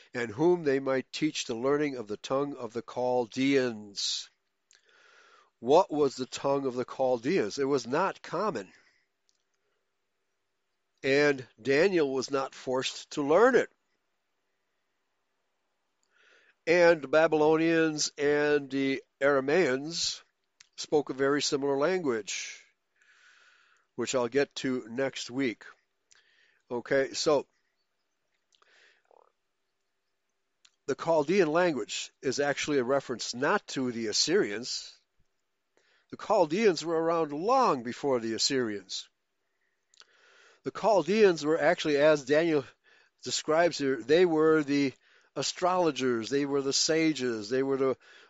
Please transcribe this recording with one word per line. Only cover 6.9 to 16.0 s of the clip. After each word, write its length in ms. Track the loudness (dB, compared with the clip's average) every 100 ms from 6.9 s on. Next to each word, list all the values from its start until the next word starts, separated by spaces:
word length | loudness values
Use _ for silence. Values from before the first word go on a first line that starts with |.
| -2 -2 0 0 -2 -2 -2
It 80 | -2
was 220 | -2 -2
not 340 | -2 -2 -4
common. 500 | -10 -6 -4 -6 -10 _ _ _ _ _ _ _ _ _ _ _ _ _ _ _ _ _ _ _ _ _ _ _
And 460 | 0 4 4 0 -6 -8
Daniel 540 | 0 2 4 2 0
was 160 | -2 -2
not 240 | -4 -4
forced 560 | -8 -6 -4 -4 -10 -10
to 100 | -4
learn 320 | 2 6 6 4
it. 160 | 0 _ _ _ _ _ _ _ _ _ _ _ _ _ _ _ _ _ _ _ _ _ _ _